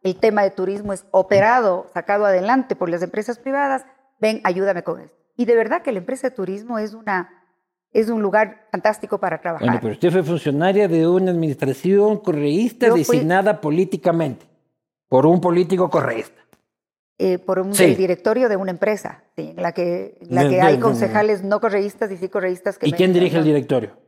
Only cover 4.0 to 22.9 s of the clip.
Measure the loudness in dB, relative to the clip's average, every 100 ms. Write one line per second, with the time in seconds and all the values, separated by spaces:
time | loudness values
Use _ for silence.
4 | _ _ -4 -2 -4 0 -2 -2 -6 -10
5 | -14 _ _ -6 2 2 2 -2 -4 -6
6 | -6 -6 -8 -6 -8 -8 -8 -8 -8 -10
7 | -6 -6 -6 _ _ _ _ _ _ -2
8 | 0 -2 0 2 0 -4 _ -2 -2 -2
9 | -6 -4 -4 -4 -6 -2 -2 0 -2 0
10 | 0 2 0 -2 -2 0 2 2 2 2
11 | 2 2 2 0 -2 -2 -4 -2 2 4
12 | 2 0 -2 -2 0 0 -2 0 2 2
13 | 2 0 2 2 2 0 -2 0 -2 -2
14 | 0 0 -2 -6 _ _ _ _ _ _
15 | _ 4 6 4 2 0 0 0 0 0
16 | -2 -4 -10 _ _ _ _ _ _ _
17 | _ _ -2 -2 -4 -4 -2 2 4 4
18 | 0 -2 -2 0 0 0 -4 -2 -2 -2
19 | -8 -16 _ -14 -14 -6 -6 -4 -4 -4
20 | -8 -18 -4 0 2 4 4 4 2 0
21 | 0 0 0 0 -2 -2 0 -2 -4 -6
22 | -8 -6 -6 -4 -4 -4 -8 -2 -4